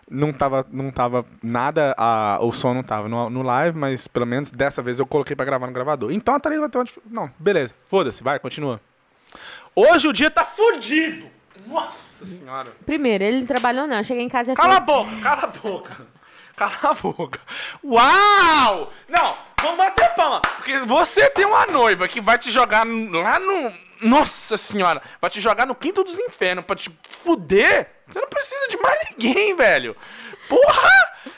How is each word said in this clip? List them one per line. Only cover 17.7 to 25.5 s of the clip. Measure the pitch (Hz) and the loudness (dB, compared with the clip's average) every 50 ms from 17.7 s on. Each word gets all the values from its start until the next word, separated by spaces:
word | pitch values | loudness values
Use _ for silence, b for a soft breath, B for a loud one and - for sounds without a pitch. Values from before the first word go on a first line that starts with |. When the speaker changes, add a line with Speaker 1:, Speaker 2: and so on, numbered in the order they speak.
| B B B | B B B
Speaker 1:
Uau! | 285 240 226 247 277 330 381 403 415 415 392 381 330 320 302 262 226 202 175 - - B B B - | 0 4 4 6 6 6 6 6 6 6 6 6 6 4 4 4 2 2 -2 -6 -10 B B B -4
Não, | 294 349 294 208 - - - - - - | -2 0 0 0 -2 -6 -12 -12 -8 -6
vamos | - 311 339 339 | -4 -4 0 2
bater | 381 381 381 - 330 - - | 0 0 2 2 2 2 4
palma, | - 330 302 240 165 - | 2 0 0 0 -2 -4
porque | - - - - 247 269 269 | -6 -12 -12 -8 -4 -4 -4
você | 254 220 247 - - - - 392 554 554 | -2 2 2 2 2 2 4 4 4 4
tem | 554 - 392 | 4 4 2
uma | 403 427 - 415 | 4 4 4 2
noiva | 440 330 277 240 226 196 175 185 | 2 2 4 4 4 4 2 0
que | 175 - 240 | -4 -4 -4
vai | 202 202 233 240 | 0 2 2 2
te | 233 262 | 2 0
jogar | 214 262 247 214 208 214 226 | 2 2 2 4 4 2 2
n-, | 226 226 226 220 214 | 2 -2 -6 -6 -4
lá | 175 165 175 214 254 339 | -2 -2 0 2 0 0
no, | 381 381 392 359 285 233 185 175 - _ _ - 214 | 0 0 -2 -2 -2 -6 -8 -10 -20 _ _ -4 2
nossa | 220 247 302 277 214 - - - - 220 202 | 4 4 4 4 2 -2 -12 -10 -6 -6 -6
senhora, | - - 202 208 185 175 160 139 B B B B | -6 -6 -4 0 0 0 0 0 B B B B
vai | - 175 | -6 -6
te | - 208 | -4 -2
jogar | 190 226 | 0 0